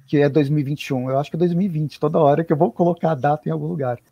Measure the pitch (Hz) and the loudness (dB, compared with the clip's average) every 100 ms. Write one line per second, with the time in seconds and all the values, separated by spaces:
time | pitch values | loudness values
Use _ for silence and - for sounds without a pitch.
0 | - 147 143 143 139 151 135 147 - 131 | -2 2 4 2 2 0 -2 -6 -4 -4
1 | 127 135 143 160 175 175 196 151 151 - | -2 -4 -4 -2 0 0 -2 -2 -6 -4
2 | 151 165 143 147 165 147 - - 175 170 | -2 2 4 4 2 0 0 2 0 0
3 | 165 151 143 151 160 160 151 175 127 120 | -2 0 -2 -2 -4 -6 -6 -6 -6 -8
4 | _ | _